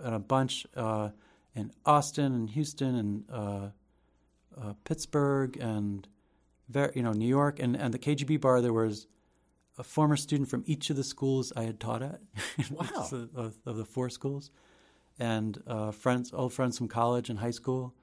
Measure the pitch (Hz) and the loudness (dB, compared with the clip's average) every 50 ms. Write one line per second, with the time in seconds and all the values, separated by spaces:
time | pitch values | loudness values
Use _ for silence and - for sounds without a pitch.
0 | 131 123 113 110 104 - 131 131 135 131 - - - - - - 117 110 110 107 | -4 -2 -2 -2 0 2 2 4 4 2 -2 -6 -8 -8 -6 -4 -2 0 0 0
1 | 104 104 - - - - _ _ _ _ - 123 104 113 - _ - 151 147 147 | -2 -2 -6 -10 -18 -20 _ _ _ _ -8 -6 -6 -6 -8 _ 4 6 6 6
2 | 143 147 - 151 143 135 127 120 110 107 107 147 151 147 - - 139 131 127 120 | 4 2 0 0 0 2 2 0 -2 -2 -2 -2 -2 -2 -2 -2 0 0 0 0
3 | 104 104 101 104 104 - 131 117 104 101 101 98 98 101 - _ _ _ _ _ | 0 0 -2 -4 -6 -8 -6 -4 -4 -2 -2 -4 -6 -8 -10 _ _ _ _ _
4 | _ _ _ _ _ _ _ _ _ _ - 135 113 104 101 - - - 160 156 | _ _ _ _ _ _ _ _ _ _ -14 -12 -10 -10 -10 -8 -6 -6 -4 -4
5 | - - - 147 143 139 139 135 135 127 - - 120 113 110 107 104 104 101 98 | -4 -2 0 2 4 4 4 2 2 0 -2 -4 -4 -2 0 0 0 -2 -2 -4
6 | - - _ _ _ _ _ _ _ _ _ _ _ - 113 143 139 - - 135 | -8 -12 _ _ _ _ _ _ _ _ _ _ _ -4 0 0 0 2 2 0
7 | 120 117 107 107 113 120 131 139 143 143 143 - 131 120 123 - - 120 117 123 | 0 2 2 2 4 4 4 4 4 2 0 0 0 0 0 0 0 -2 -2 -2
8 | - 147 151 139 143 143 156 147 - 131 127 123 123 120 113 113 113 110 107 104 | 0 0 0 0 2 2 2 4 6 6 6 6 6 4 4 4 2 2 0 -2
9 | - - _ _ _ _ _ _ _ _ _ _ _ _ _ - 123 - - 156 | -8 -14 _ _ _ _ _ _ _ _ _ _ _ _ _ -14 -14 -4 2 4
10 | 156 147 151 147 147 - 151 139 139 135 139 120 - - 151 147 - - 151 135 | 4 6 4 4 2 2 0 0 2 0 -2 -2 0 0 -2 0 0 -2 -2 -2
11 | 131 - - - 139 135 135 135 123 - - 120 113 113 110 - - 113 117 113 | -2 -4 -4 -2 0 2 2 2 0 -2 -4 -4 -4 -4 -4 -4 -4 -4 -2 -2
12 | 131 143 180 - - - - 104 - - - 156 - - 143 - - - 403 214 | -4 -6 -8 -12 -16 -12 -10 -8 -8 -4 -2 -4 -4 -2 -4 -6 -6 -4 -4 -4
13 | - 110 135 123 117 117 - 127 113 110 107 - - 127 113 110 107 - - 131 | -4 -4 -6 -6 -8 -8 -6 -6 -6 -6 -8 -8 -8 -6 -6 -6 -6 -4 -4 -2
14 | 127 123 - - - 135 139 143 143 - _ _ - - - - - _ _ _ | -2 -2 -4 -4 -4 -4 -4 -4 -8 -12 _ _ -20 -20 -20 -20 -20 _ _ _
15 | _ _ _ - 120 117 113 110 110 110 101 - - 117 120 107 107 107 107 - | _ _ _ -4 -2 0 0 0 0 -2 -4 -6 -6 -6 -4 -4 -2 -4 -4 0
16 | - 131 123 123 123 - - - 127 123 - - 127 123 120 - 120 101 - 117 | 2 2 2 2 0 -4 -4 -2 -2 -2 0 0 0 0 0 -2 -4 -2 0 2
17 | 117 120 123 123 123 - 113 98 113 120 117 - - 131 131 131 127 127 - _ | 4 4 4 2 0 -2 -4 -2 -2 -2 -4 -4 -2 -2 -2 -2 -2 -6 -10 _